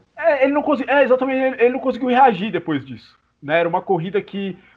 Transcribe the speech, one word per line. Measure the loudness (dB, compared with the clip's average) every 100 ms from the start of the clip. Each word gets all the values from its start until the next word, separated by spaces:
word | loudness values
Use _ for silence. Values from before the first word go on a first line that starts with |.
| _ -4
É, | 0 2
ele | 2
não | 2
consi-, | 0 -2 0
é, | 2
exatamente, | 4 2 0 0
ele, | -2 2
ele | 0
não | 0
conseguiu | -4 -2 0
reagir | 4 4 4 -2
depois | -4 -4 -6
disso, | -6 -16 -20 _ _ _
né? | -2 0
Era | 0
uma | -2
corrida | -2 -2 -2 -6
que, | -6 -8 -8 -10 _